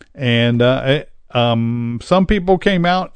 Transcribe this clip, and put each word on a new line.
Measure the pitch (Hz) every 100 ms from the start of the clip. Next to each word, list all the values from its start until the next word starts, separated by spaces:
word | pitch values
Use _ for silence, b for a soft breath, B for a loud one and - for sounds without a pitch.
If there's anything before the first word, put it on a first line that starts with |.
| -
and, | - 127 117 120 120
uh, | 120 131
it, | 127 147 - - -
um, | 123 120 117 117 120 117 117
some | - 180 185
people | 208 180 185
came | 202 185
out, | 175 185 180